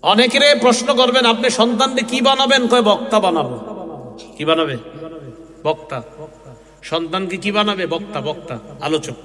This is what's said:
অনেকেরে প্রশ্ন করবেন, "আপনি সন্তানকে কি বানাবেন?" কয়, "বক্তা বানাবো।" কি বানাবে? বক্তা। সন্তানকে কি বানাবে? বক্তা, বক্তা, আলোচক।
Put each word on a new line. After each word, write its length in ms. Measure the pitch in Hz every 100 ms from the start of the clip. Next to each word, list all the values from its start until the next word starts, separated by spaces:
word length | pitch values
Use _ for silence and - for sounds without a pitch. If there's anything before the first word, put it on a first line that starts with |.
অনেকেরে 540 | 160 214 247 277 285 262
প্রশ্ন 400 | 240 233 - 247
করবেন, 300 | 254 254 240
"আপনি 240 | 233 254
সন্তানকে 560 | 233 233 226 262 254 254
কি 160 | 254
বানাবেন?" 460 | 254 269 269 269 240
কয়, 140 | 247
"বক্তা 380 | 214 202 233 214
বানাবো।" 400 | 185 165 135 120 - - 170 160 - - - -
কি 80 | 151
বানাবে? 320 | 160 156 127 - 147 160 160 139 - - -
বক্তা। 380 | 151 156 - 131 113 - 156 - 135 127 - -
সন্তানকে 540 | - 165 165 190 190 185
কি 140 | 202
বানাবে? 360 | 208 208 196 170
বক্তা, 340 | 165 202 175
বক্তা, 380 | 147 156 - 117 107 135
আলোচক। 320 | 143 156 - 127